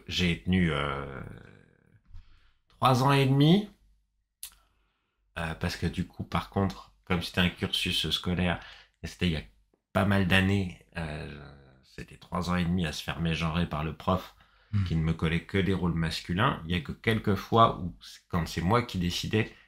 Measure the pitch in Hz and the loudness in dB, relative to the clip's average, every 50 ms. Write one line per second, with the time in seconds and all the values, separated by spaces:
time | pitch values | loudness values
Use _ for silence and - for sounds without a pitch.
0 | - - 78 80 90 85 82 - - 90 92 92 87 80 73 71 71 71 69 69 | -10 -6 -2 0 0 0 0 0 0 2 2 4 4 2 2 0 -2 -2 -4 -4
1 | 69 69 67 62 - - - - - 50 50 50 50 50 50 50 50 50 _ _ | -6 -8 -10 -12 -12 -14 -16 -18 -20 -20 -20 -20 -20 _ _ _ _ _ _ _
2 | _ - - - - - - - _ _ _ _ _ _ _ - 117 127 131 120 | _ -20 -18 -18 -18 -20 -20 -20 _ _ _ _ _ _ _ 2 2 4 4 4
3 | 131 139 139 139 139 131 139 139 147 156 180 208 202 - - _ _ _ _ _ | 4 4 4 4 4 4 4 6 6 8 6 6 4 0 -10 _ _ _ _ _
4 | _ _ _ _ _ _ _ _ - - - _ _ _ _ _ _ _ _ _ | _ _ _ _ _ _ _ _ -20 -20 -20 _ _ _ _ _ _ _ _ _
5 | _ _ _ _ _ _ - 85 82 80 80 - 87 87 - - 85 80 - 92 | _ _ _ _ _ _ -10 -8 -8 -8 -6 -4 -4 -4 -4 -2 -4 -2 -2 -4
6 | 85 - - - - - - 85 - - - 98 98 92 - - - - _ _ | -6 -6 -8 -12 -8 -4 -4 -4 -4 -2 -2 0 0 0 -2 -6 -14 -20 _ _
7 | _ - 92 85 - - - 95 90 87 - - 98 - - - - 90 85 - | _ -2 -2 -2 -2 -2 0 2 2 2 0 -2 -4 -2 -2 -2 -2 -2 -2 -2
8 | - 80 - - - 92 90 87 90 87 85 - - - - - - _ _ _ | -2 -2 -4 -2 -2 -2 -2 0 0 0 -2 -4 -6 -14 -20 -20 -20 _ _ _
9 | - 87 - - 92 90 80 73 - - _ _ _ _ _ _ _ _ - 95 | -14 -12 -6 -2 -2 0 0 -2 -6 -10 _ _ _ _ _ _ _ _ 0 2
10 | 98 101 98 98 95 85 95 95 95 95 101 101 92 87 82 - - _ - 87 | 2 4 4 4 4 4 4 4 4 4 2 2 0 -2 -6 -12 -18 _ -10 -8
11 | 82 76 76 78 78 78 73 71 71 71 71 69 67 65 65 65 64 _ _ - | -6 -6 -6 -8 -10 -10 -12 -14 -16 -18 -20 -20 -20 -20 -20 _ _ _ _ -18
12 | - - - - - - 87 90 85 90 90 87 87 85 90 92 85 76 73 - | -18 -18 -18 -20 -12 -6 -4 -4 -2 0 2 2 2 2 2 0 0 -2 -4 -6
13 | - - 71 - 82 82 80 76 85 80 78 87 85 76 78 73 78 80 71 - | -6 -6 -4 -2 -2 0 0 0 0 -2 0 0 -2 -2 -2 -4 -4 -4 -6 -4
14 | - 95 92 87 - - - _ _ _ _ _ _ _ 107 101 95 87 80 80 | -2 0 0 0 -2 -6 -18 _ _ _ _ _ _ _ -2 -2 0 0 0 0
15 | 78 80 82 - - 78 82 82 - - - 98 90 98 95 85 90 87 82 82 | 2 0 0 0 0 0 0 -2 -2 -2 0 0 2 2 0 0 0 0 0 0
16 | 82 80 - - - - 87 95 117 143 - - 80 82 87 87 73 - 71 - | -2 -2 -4 -6 -6 -4 0 0 2 0 0 -2 -4 -2 -2 -2 -2 -6 -8 -4
17 | - 113 110 107 - 107 95 90 - - 117 113 113 - - - 90 85 - - | -2 0 0 0 2 0 0 0 0 2 6 6 6 6 4 0 -6 -8 -8 -12
18 | - - - - _ _ - 85 78 - - 82 80 92 113 120 120 - - 92 | -16 -20 -20 -20 _ _ -2 -2 -2 -2 -2 -2 2 2 2 2 2 0 -2 -2
19 | 87 87 - - - - - 107 120 - - - _ | -2 -2 -2 -4 -4 0 0 0 0 -2 -6 -18 _